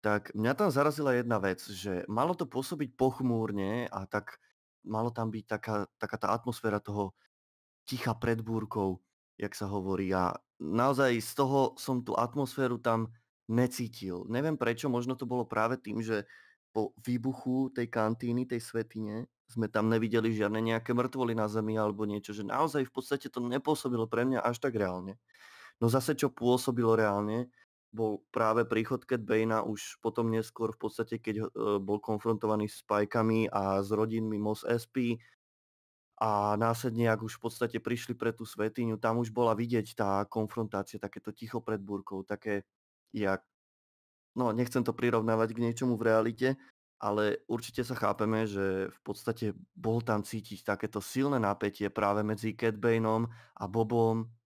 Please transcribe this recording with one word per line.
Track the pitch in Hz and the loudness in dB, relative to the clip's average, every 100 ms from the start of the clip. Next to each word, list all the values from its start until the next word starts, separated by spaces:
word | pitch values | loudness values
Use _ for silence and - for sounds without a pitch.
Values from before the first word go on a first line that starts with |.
tak | 107 104 - 104 | 2 0 0 -2
mňa | 113 143 | 0 2
tam | 208 | 2
zarazila | 135 147 147 143 123 | 4 2 2 2 2
jedna | 117 110 | 2 2
vec, | 95 92 | 2 -2
že | - 98 101 90 - | -6 -8 -4 -4 -2
malo | 107 151 180 | 0 0 0
to | |
pôsobiť | 143 123 131 160 139 - | -2 -4 -4 -6 -6 2
pochmúrne | 131 131 131 117 110 101 98 113 120 | 0 2 0 2 0 0 -2 -2 -4
a | 98 95 | -6 -2
tak | 107 101 - _ _ _ _ | -4 -4 -16 _ _ _ _
malo | - 110 120 | -6 -2 -2
tam | 120 113 | -2 -4
byť | 110 104 | -4 -6
taká, | 107 - 107 101 _ | -6 -2 -2 -4 _
taká | 104 107 | -8 -4
tá | 98 110 | -2 -2
atmosféra | 123 117 113 104 | -2 -4 -2 -2
toho | - 104 98 - _ _ _ _ _ _ - | -4 -4 -4 -6 _ _ _ _ _ _ -10
ticha | 123 120 113 | -4 -2 -2
pred | 117 113 | 0 -2
búrkou, | 113 113 107 110 95 90 _ _ _ _ | -2 -4 -2 -2 0 -2 _ _ _ _
jak | 104 - | -8 -6
sa | 101 | -4
hovorí. | 101 95 95 95 | -4 -2 -2 0
A | 92 90 - _ _ | 2 2 0 _ _
naozaj | 76 107 127 135 135 120 | -2 2 4 4 4 4
z | 113 - | -2 0
toho | 135 139 127 - | 2 4 2 0
som | - 131 | -2 -2
tú | 123 - | 0 0
atmosféru | 120 143 135 - 131 120 | 0 0 -4 0 0 0
tam | 120 113 113 - _ _ - | 2 2 0 -6 _ _ -2
necítil. | 113 123 123 117 - 95 87 92 | 2 2 0 -8 -6 -8 -8 -4
Neviem | 117 156 151 | -2 -2 0
prečo, | 117 120 143 | 0 0 0
možno | 120 120 127 | 0 -2 -4
to | 123 | -4
bolo | 123 117 | -4 -2
práve | 110 113 127 | 0 0 0
tým, | 107 107 | -4 -6
že | 113 107 101 - - _ _ | -2 -4 -4 -16 -20 _ _
po | - 107 - | -2 -2 -4
výbuchu | 123 123 127 131 - 131 131 | -4 -2 -2 -4 -2 -2 -2
tej | 131 117 | -2 -4
kantíny, | 117 110 113 120 120 127 | 0 0 0 -2 -2 -2
tej | 120 | -6
svätyne, | 117 117 113 110 107 107 123 _ _ | -4 -6 -6 -6 -8 -8 -12 _ _
sme | 117 107 | -4 0
tam | 110 110 | 2 4
nevideli | 113 113 117 113 | 4 4 2 2
žiadne | 107 104 110 | 2 0 2
nejaké | 113 113 117 | 0 0 0
mŕtvoly | 120 123 135 120 | 0 0 0 0
na | 117 107 | 0 0
zemi | 107 110 | 0 -2
alebo | 110 107 101 107 | 0 0 0 -4
niečo, | 104 101 104 | -4 -6 -10
že | 98 | -4
naozaj | 120 156 143 127 | 0 0 0 -2
v | |
podstate | - - 139 135 | -4 -4 -6 -4
to | - | -6
nepôsobilo | 120 131 135 151 135 120 113 | -2 -2 0 -2 0 0 0
pre | 117 | 2
mňa | 127 127 120 | 2 2 0
až | 120 | 0
tak | 139 113 | -2 0
reálne. | 95 90 92 98 _ _ - - - _ | 0 -2 -8 -14 _ _ -20 -20 -20 _
No | 117 | 2
zase, | 131 120 | 4 2
čo | 139 139 | 0 0
pôsobilo | - 120 123 127 123 117 | 2 4 4 4 2 4
reálne, | 113 107 101 104 113 123 _ _ _ _ | 6 6 2 0 -2 -4 _ _ _ _
bol | 107 110 104 _ | -4 -2 -2 _
práve | - 113 113 117 | 0 2 4 2
príchod | 113 110 127 | 0 0 -4
Cad | - 123 110 | -2 -4 2
Banea | 110 113 110 110 | 2 4 2 0
už | 107 - - 113 | -6 -10 -6 -4
potom | 110 117 | 0 0
neskôr | 113 110 - 113 | 0 -2 -4 -4
v | 107 110 | -4 -8
podstate, | - 110 113 | -4 -6 -4
keď, | 113 107 | -4 -4
e, | 110 - 113 104 | -4 -2 0 0
bol | 98 104 | 0 -2
konfrontovaný | - 107 113 110 107 107 107 | 0 -2 0 0 2 0 0
s | - - | -6 0
Spikami | 104 104 120 110 113 110 | 0 2 2 4 4 2
a | 101 98 98 | 0 2 0
s | 98 | 2
rodinmi | 107 110 113 110 104 | 0 0 0 -2 -2
Mos | 107 107 | -2 -2
S | - 117 117 | 0 -2 -2
P. | - 120 117 - _ _ _ _ _ _ _ _ - | -2 -2 -2 -8 _ _ _ _ _ _ _ _ -2
A | 110 104 104 | 2 4 2
následne, | 104 113 117 127 113 117 | 4 2 2 -2 2 2
ak | 110 113 | 2 -2
už | - | -8
v | 117 | -10
podstate | - 120 113 | -2 -2 -2
prišli | 113 120 - | -4 -4 -4
pre | 117 113 | -2 -2
tú | 113 113 | -2 -10
svätyňu, | - 107 110 117 110 | -4 -4 0 -2 0
tam | 113 117 | 2 2
už | 113 | 0
bola | 113 117 107 | 2 2 2
vidieť | 117 117 107 - | 2 0 -2 -2
tá | 101 98 101 | 0 2 0
konfrontácia, | 113 107 - 107 98 98 107 | -2 -2 -2 -2 -2 -4 -8
takéto | 101 - - | -10 -10 -12
ticho | - 113 120 | -12 -8 -6
pred | - 107 | -4 -6
búrkou, | 98 101 98 95 | -4 -6 -6 -10
také | 95 104 110 101 - _ _ _ _ | -6 -6 -2 -4 -4 _ _ _ _
jak... | - 101 95 _ _ _ _ _ _ _ _ _ 117 | -2 0 0 _ _ _ _ _ _ _ _ _ -2
No, | 123 | 0
nechcem | 110 123 131 120 | 2 0 0 0
to | |
prirovnávať | 113 123 117 113 113 113 113 | 0 2 2 2 2 2 0
k | |
niečomu | 117 117 127 117 | -2 0 0 2
v | 113 | 4
realite, | 110 113 117 131 135 - _ _ _ | 4 4 0 0 0 -8 _ _ _
ale | 104 107 107 - - | -2 2 2 0 -2
určite | 113 - - 120 | -6 -4 -6 -4
sa | 123 | 0
chápeme, | 104 104 107 110 | 0 2 2 2
že | 110 101 98 95 - | 0 0 0 0 -4
v | - | -8
podstate | - 101 - 113 110 101 - | -12 -6 -4 -2 -4 -6 -14
bol | - 113 113 | -6 -2 -2
tam | 117 107 | 0 -2
cítiť | 104 113 101 98 - | 0 -8 -10 -10 -2
takéto | 101 107 104 | -2 -2 -6
silné | - 127 139 135 | -4 0 2 2
napätie | 104 101 104 - 101 | 2 2 -2 -2 -4
práve | 104 104 101 107 | 2 2 2 0
medzi | 107 113 | -2 -4
Cad | 107 117 107 | 0 -2 0
Baneom | 117 113 113 110 117 - - - | 0 2 2 2 0 -6 -20 -10
a | 101 | -4
Bobom | 113 110 117 113 113 113 - | 0 2 4 4 2 -4 -12